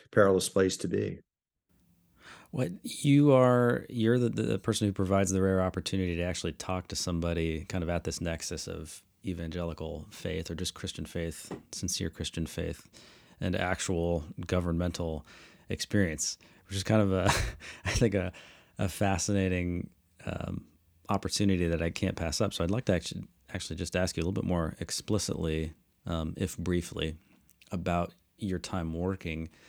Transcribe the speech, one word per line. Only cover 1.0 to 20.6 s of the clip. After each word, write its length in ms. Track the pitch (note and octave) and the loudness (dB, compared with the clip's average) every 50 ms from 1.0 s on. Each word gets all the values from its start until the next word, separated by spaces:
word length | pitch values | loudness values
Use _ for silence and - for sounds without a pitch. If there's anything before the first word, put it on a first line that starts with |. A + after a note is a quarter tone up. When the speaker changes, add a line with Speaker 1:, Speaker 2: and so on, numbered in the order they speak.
| - - - - - _ _ _ _ _ _ _ _ _ _ _ _ _ _ _ _ _ _ _ - - - - - - | -2 -2 -6 -10 -14 _ _ _ _ _ _ _ _ _ _ _ _ _ _ _ _ _ _ _ -20 -20 -20 -20 -16 -8
Speaker 2:
What 180 | - C3 C3+ E3+ F#3 - | -4 -2 -2 -2 -4 -6
you 500 | - A#3+ - - - C#3+ C#3 C#3+ D3 C#3+ | -10 -10 -6 0 4 6 8 8 8 8
are, 520 | C3 B2+ B2+ B2 B2 B2 A#2+ A#2+ B2 - - - | 8 8 8 8 6 6 6 4 2 0 -2 -4
you're 300 | - A#2 A2 A2+ B2 B2+ | -2 2 4 4 4 4
the, 100 | B2 A2+ | 4 2
the 300 | - - A2 A2+ A2 G2 | 2 0 0 0 0 0
person 260 | - A#2+ G#2 - G#2+ | 0 0 0 2 2
who 60 | G2+ | 0
provides 400 | G2 - F#2+ F#2 G2 G2 G2 F#2 | 2 2 2 4 4 4 4 4
the 100 | F#2+ F#2 | 2 2
rare 180 | F#2+ F#2+ F#2+ F#2 | 4 4 4 4
opportunity 540 | F#2 F#2 - F2+ - - - F#2+ F#2 F2 E2+ | 2 0 0 -4 -4 -2 -2 0 0 0 0
to 60 | E2+ | 0
actually 300 | F2 F2+ F2+ - - E2+ | -2 -2 -2 -2 -4 -6
talk 340 | D#2 - - - F#2 F#2 - - | -6 -6 -6 -4 -4 -4 -4 -6
to 80 | - | -6
somebody 680 | - - F2+ E2+ E2+ E2+ E2+ E2+ E2 E2 E2 D#2+ D#2 - | -4 -2 -2 0 0 0 0 0 0 0 0 -2 -4 -4
kind 180 | - - F#2 | -4 -4 -2
of 80 | E2 E2 | -2 0
at 140 | E2+ E2+ - | -2 -2 -2
this 160 | E2 - - | -4 -4 -4
nexus 480 | F2 E2+ E2 D#2+ - - E2+ - - - | -4 -4 -4 -4 -6 -8 -8 -8 -8 -8
of 340 | E2 D#2+ D#2 D2+ - - - _ _ _ - | -10 -10 -10 -12 -14 -18 -20 _ _ _ -8
evangelical 800 | G2 F2 E2+ E2 E2 D#2+ F2 E2+ E2 D#2 - E2 D#2 D#2 D#2 F2 - | -6 -6 -4 -6 -6 -4 -4 -4 -4 -4 -6 -6 -6 -8 -8 -10 -12
faith 400 | - - - F2+ E2+ E2+ - - | -12 -8 -6 -4 -4 -4 -4 -6
or 40 | E2 | -4
just 200 | E2 F2+ - - | -4 -4 -6 -6
Christian 300 | - - F#2 - - D#2+ | -6 -8 -8 -8 -8 -8
faith, 480 | - - F2 E2 E2 - - - - - - - _ | -6 -6 -4 -4 -4 -6 -8 -10 -12 -12 -12 -14 _
sincere 380 | - - - F2+ - - F2+ E2 | -10 -6 -6 -4 -2 -2 -4 -4
Christian 360 | - - E2+ - - E2+ D#2+ | -4 -6 -8 -6 -4 -4 -4
faith, 420 | - - E2+ E2+ E2 E2 - - - - - - - - - - - - - | -4 -4 -4 -4 -4 -6 -8 -12 -20 -20 -20 -20 -20 -20 -20 -20 -18 -10 -4
and 160 | F2+ F#2 F#2 | -2 -2 0
actual 680 | F#2+ F#2 F2+ F#2+ - - - F#2 E2+ E2+ E2+ E2+ D#2+ - - - - F#2 | 0 0 0 -2 -2 -2 -2 0 0 2 2 0 0 -2 -6 -10 -8 -4
governmental 800 | - F#2 F2+ F2 F2 E2 E2+ F2+ E2+ D#2 - E2+ E2 D#2+ D2+ - - - - - - - - _ - | 0 0 0 2 2 0 0 0 0 -2 -2 -4 -4 -4 -6 -8 -12 -20 -20 -20 -20 -20 -16 _ -8
experience, 680 | G2+ - - - - G#2 F#2+ E2 D2+ - - - - - - - - - _ - | -6 -6 -4 0 2 2 2 2 0 -2 -4 -6 -6 -8 -14 -20 -20 -20 _ -8
which 80 | G2+ | -8
is 80 | G2 F#2+ | -4 0
kind 180 | - A2 A2 | 4 4 4
of 100 | G2+ F#2+ | 4 4
a, 120 | F#2+ F#2 F2 F#2 - - - - - - | 4 4 4 4 4 2 0 -2 -4 -8
<laughs> 260 | - - - - - | -14 -16 -14 -8 -4
I 60 | - | -2
think 240 | - - A#2+ G#2 F#2+ | 2 2 2 2 2
a, 180 | F#2+ F2+ F2+ - - - - - - - _ _ - | 0 -2 -4 -6 -10 -16 -20 -20 -20 -20 _ _ -2
a 100 | G#2 F#2 | -2 -2
fascinating, 1040 | - - G#2 G2 F#2+ F#2+ - - G#2 G2 F#2+ F#2 F#2 F2+ F2+ F2 F2 F2 - - _ _ _ _ _ - - | 0 2 2 2 2 2 0 0 2 2 2 2 2 0 0 -2 -2 -4 -6 -8 _ _ _ _ _ -12 -8
um, 400 | - - - - - - - | -6 -6 -6 -6 -6 -6 -8